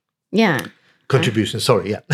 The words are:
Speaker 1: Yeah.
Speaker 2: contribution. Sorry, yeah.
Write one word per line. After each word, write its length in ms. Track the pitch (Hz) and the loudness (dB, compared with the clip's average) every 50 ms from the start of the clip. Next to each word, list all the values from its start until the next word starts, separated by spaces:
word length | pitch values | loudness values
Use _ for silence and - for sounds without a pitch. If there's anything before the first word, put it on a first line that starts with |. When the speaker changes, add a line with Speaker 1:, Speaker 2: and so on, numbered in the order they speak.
| _ _ _ _ _ _ | _ _ _ _ _ _
Speaker 1:
Yeah. 340 | - 208 226 190 147 - - - - _ _ _ _ _ _ | 0 2 2 2 2 0 -4 -8 -12 _ _ _ _ _ _
Speaker 2:
contribution. 520 | - - 127 - 127 107 110 101 - - 107 | -2 0 0 0 0 0 0 -2 -2 -4 -2
Sorry, 320 | - - 120 98 87 101 | 0 2 2 2 0 -2
yeah. 80 | 104 - - - | -6 -8 -4 -2